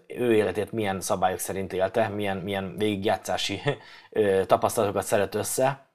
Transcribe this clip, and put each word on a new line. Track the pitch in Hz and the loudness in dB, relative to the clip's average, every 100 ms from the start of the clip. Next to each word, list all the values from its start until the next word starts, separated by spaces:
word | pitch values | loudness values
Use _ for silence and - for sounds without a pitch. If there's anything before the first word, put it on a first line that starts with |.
| - | -10
ő | - 120 | -2 2
életét | 107 98 95 98 | 4 4 0 -4
milyen | 113 101 95 | -2 -2 -2
szabályok | - 98 92 92 | -2 0 0 -2
szerint | - 95 95 | -4 -6 -4
élte, | 92 95 117 110 | -2 0 2 0
milyen, | 104 101 95 | -2 -2 -2
milyen | 95 98 95 85 | -2 -4 -4 -2
végigjátszási, | 107 98 104 95 - 92 - 98 | -2 0 0 0 -2 -4 -2 -4
<laughs> | 143 135 - - - | -4 -4 -8 -20 -6
ö, | 107 104 95 92 | 0 4 4 4
tapasztalatokat | 123 104 - 104 98 | 2 2 2 0 0
szedett | - 107 95 107 | 0 2 2 -2
össze. | - - 131 139 _ | -4 0 0 0 _